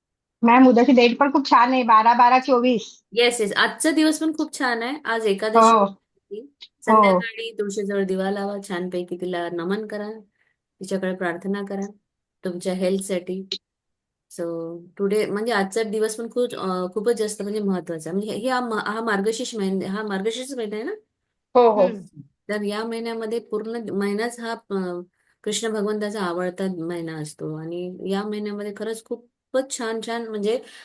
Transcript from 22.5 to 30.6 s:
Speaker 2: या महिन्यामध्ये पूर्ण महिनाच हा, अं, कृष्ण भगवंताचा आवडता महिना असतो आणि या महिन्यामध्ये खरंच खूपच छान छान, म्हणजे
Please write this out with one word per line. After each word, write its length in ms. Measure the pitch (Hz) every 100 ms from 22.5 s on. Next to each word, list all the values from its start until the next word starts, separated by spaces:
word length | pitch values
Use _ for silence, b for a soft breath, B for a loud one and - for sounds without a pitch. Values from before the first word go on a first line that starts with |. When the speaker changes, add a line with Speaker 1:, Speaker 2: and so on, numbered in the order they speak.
| 208
Speaker 2:
या 220 | 202 202
महिन्यामध्ये 540 | 226 226 233 226 220 233
पूर्ण 520 | 226 208 214 233 208
महिनाच 500 | 190 202 202 233 233
हा, 120 | 226
अं, 500 | 226 _ 196 185 175 180 _ _ _
कृष्ण 240 | - 214 226
भगवंताचा 540 | 214 202 214 208 214
आवडता 440 | 180 170 180 180 190 180
महिना 360 | 165 170 165
असतो 420 | 160 151 - 156 156
आणि 420 | 160 175 180 180 185
या 120 | 196
महिन्यामध्ये 520 | 214 208 208 208 208 202
खरंच 280 | 214 226
खूपच 760 | - 233 _ _ _ 254 277 -
छान 220 | 226 226 220
छान, 220 | 233 226
म्हणजे 340 | 214 202 247